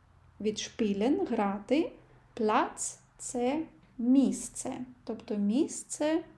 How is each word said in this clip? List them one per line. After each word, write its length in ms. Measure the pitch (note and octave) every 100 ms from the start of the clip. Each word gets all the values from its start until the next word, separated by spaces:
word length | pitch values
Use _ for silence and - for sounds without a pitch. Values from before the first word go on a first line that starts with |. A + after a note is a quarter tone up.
| _ _ - -
від 180 | G#3 G#3
шпілен, 680 | - - G#3+ G3 A3+ F#4 F#4
грати, 680 | A3+ G3+ G3+ - C#4+ A#4+ - - - _
плац — 640 | - G#3+ A#3 E4+ - - - _ -
це 440 | - B3 B3 D4+ D#4+ - - -
місце. 840 | A#3 C4+ A#3 - - - B3+ B3+ B3+ -
Тобто 320 | - A3 - G#3
місце, 880 | G3+ A#3+ - - - - D4+ E4 -